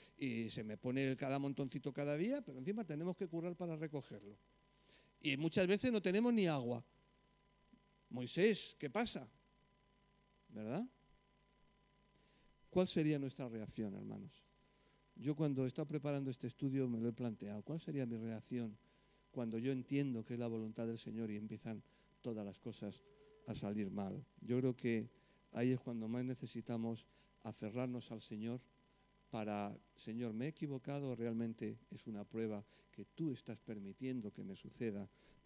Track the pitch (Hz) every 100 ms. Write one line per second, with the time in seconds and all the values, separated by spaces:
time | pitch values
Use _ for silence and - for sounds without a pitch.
0 | - - 135 117 113 120 107 107 127 131
1 | 135 131 135 139 139 139 139 143 143 135
2 | 143 147 202 285 226 131 135 208 185 151
3 | 175 175 185 165 170 175 175 156 156 147
4 | - 107 101 104 _ _ _ _ - -
5 | - _ 156 135 165 202 180 202 254 220
6 | 185 190 240 233 180 147 120 117 - _
7 | _ _ _ _ _ _ _ - _ _
8 | - 120 123 - 208 196 - - 143 -
9 | 240 - 127 - _ _ _ _ _ _
10 | _ _ _ _ - 110 107 143 254 -
11 | _ - _ _ _ _ - _ _ _
12 | _ _ - - - _ - 185 185 -
13 | 151 151 135 - 127 113 107 - 107 98
14 | 104 104 101 - - _ _ _ _ _
15 | _ - 131 147 156 131 127 123 151 156
16 | 143 143 135 123 123 - 139 135 127 113
17 | 117 113 123 107 104 104 - 160 - 143
18 | 123 113 113 110 - 123 113 104 _ -
19 | _ _ _ - 117 113 123 135 123 139
20 | 143 117 107 120 120 113 110 107 117 113
21 | - 110 113 104 107 107 113 107 - -
22 | - _ 127 110 101 95 120 107 104 -
23 | - - - - - 101 101 104 101 101
24 | 98 95 - - - 123 131 120 123 113
25 | 113 - - - _ - 127 127 127 117
26 | 110 123 127 127 131 120 - 117 113 113
27 | - - - _ 110 107 110 117 127 123
28 | - 110 - 107 113 127 - _ _ _
29 | _ _ - 113 107 104 101 - - -
30 | - 113 120 110 139 156 151 135 135 143
31 | 139 120 117 113 117 113 110 113 - -
32 | - 104 101 113 110 104 104 - - -
33 | 101 - 165 123 - 107 - 107 98 95
34 | 131 127 104 - 98 95 - - 117 101
35 | 98 - - -